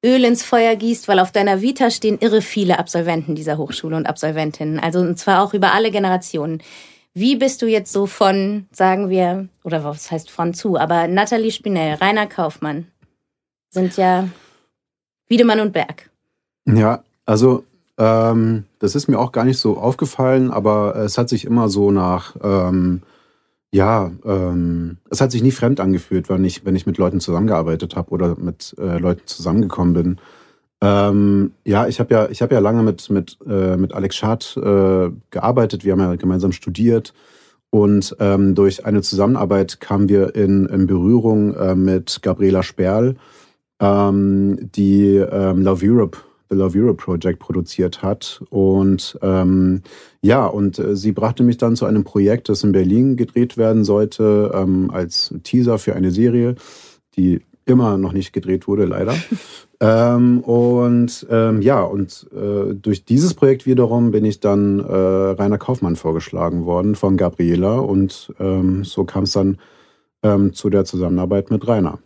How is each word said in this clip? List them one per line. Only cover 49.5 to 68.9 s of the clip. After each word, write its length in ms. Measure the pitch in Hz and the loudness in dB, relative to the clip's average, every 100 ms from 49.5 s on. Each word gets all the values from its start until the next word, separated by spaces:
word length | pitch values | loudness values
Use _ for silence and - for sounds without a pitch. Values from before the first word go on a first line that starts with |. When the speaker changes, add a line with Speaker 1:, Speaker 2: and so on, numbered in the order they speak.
| 92 92 92 - - - _ | 2 2 0 -6 -20 -20 _
Speaker 2:
ja, 260 | 98 127 113 | 2 2 2
und, 340 | 104 101 87 | 0 -2 -2
äh, 160 | 98 101 | -4 -2
sie 160 | 104 | -2
brachte 320 | 101 113 113 | -2 -2 2
mich 140 | 120 120 | 2 2
dann 180 | 117 117 | 0 0
zu 80 | 101 | 0
einem 160 | 107 | 0
Projekt, 460 | 98 104 98 120 - | 0 0 2 0 -2
das 160 | 101 | -2
in 80 | 104 | 2
Berlin 440 | 95 92 107 135 123 | 2 2 2 2 0
gedreht 400 | 117 - 123 - | -2 0 -2 0
werden 280 | 113 113 | 2 2
sollte, 640 | 101 104 104 - 110 104 104 | 2 2 0 0 2 2 2
ähm, 380 | 95 95 92 92 | 0 0 0 0
als 400 | 92 87 - - - | -4 -6 -4 -6 -6
Teaser 340 | - 131 120 113 | -2 0 2 0
für 160 | - | -2
eine 160 | - 92 | -2 0
Serie, 460 | 90 120 120 120 127 - - - _ _ - | 2 2 2 0 -4 -12 -20 -20 _ _ -2
die 240 | 92 87 _ _ | 0 0 _ _
immer 320 | - 127 117 98 | 2 4 4 0
noch 160 | 95 | -2
nicht 200 | 95 90 | -4 -6
gedreht 340 | - 90 92 - | -8 -4 -4 -2
wurde, 180 | 101 | 0
leider. 300 | 92 95 95 151 | 0 0 -4 -4
<laughs> 40 | 170 214 - - _ _ | -6 -10 -10 -20 _ _
Ähm, 580 | 107 113 120 120 123 123 | 2 4 4 4 4 2
und, 840 | 123 120 120 123 123 120 120 - - | 2 2 2 2 2 2 0 -4 -2
ähm, 320 | 117 113 110 | 0 2 2
ja, 200 | 104 - | 2 2
und, 460 | - 101 95 - - | 0 -4 -6 -8 -18
äh, 400 | 101 101 101 98 | -8 -4 -2 -4
durch 320 | 98 110 98 | -4 -4 -4
dieses 300 | _ 123 175 | _ 2 2
Projekt 320 | - 139 131 - | 2 2 2 2
wiederum 460 | 127 120 120 120 | 2 2 2 2
bin 120 | 107 | 2
ich 140 | 107 101 | 0 0
dann, 400 | 104 101 101 98 | 0 2 2 0
äh, 60 | 87 | -2
Rainer 640 | 92 92 95 98 92 101 104 | 0 2 2 0 0 0 -2
Kaufmann 380 | - 127 90 82 | -4 -4 -2 -2
vorgeschlagen 720 | 82 80 - - 85 85 85 | -2 -4 -6 -4 -4 -4 -2
worden 280 | 87 95 | -2 -2
von 220 | 101 101 95 | 0 0 2
Gabriela. 640 | 92 - 85 85 95 120 | 0 0 0 2 0 0
Und, 520 | 104 98 95 - - - | 0 0 0 -4 -20 -6
ähm, 460 | 95 95 92 92 | -2 0 0 -2
so 180 | 95 | -6